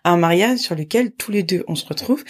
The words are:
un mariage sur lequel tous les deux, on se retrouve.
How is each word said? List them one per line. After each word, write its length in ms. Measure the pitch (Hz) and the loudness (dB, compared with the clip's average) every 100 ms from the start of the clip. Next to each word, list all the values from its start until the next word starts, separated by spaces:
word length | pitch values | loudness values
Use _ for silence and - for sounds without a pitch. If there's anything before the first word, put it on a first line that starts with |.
un 120 | 175 175 | 2 4
mariage 420 | 165 175 220 247 | 4 4 2 0
sur 180 | - 160 | -2 -6
lequel 340 | 151 226 240 | -2 0 0
tous 220 | - - | -4 -4
les 100 | 208 | -2
deux, 220 | 170 180 - | -2 -4 -4
on 80 | |
se 100 | 160 | -6
retrouve. 380 | - - - 285 - | -6 -8 -2 -4 -4